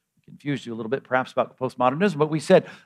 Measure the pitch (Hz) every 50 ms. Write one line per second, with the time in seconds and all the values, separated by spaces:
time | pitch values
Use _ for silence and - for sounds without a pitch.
0 | _ _ _ _ _ - - - - 143 143 117 - 117 113 113 113 110 131 135
1 | - - 123 131 123 - - 127 113 - - _ 131 123 - - 123 127 131 156
2 | 202 208 156 143 156 151 156 156 151 - 190 180 175 - - - _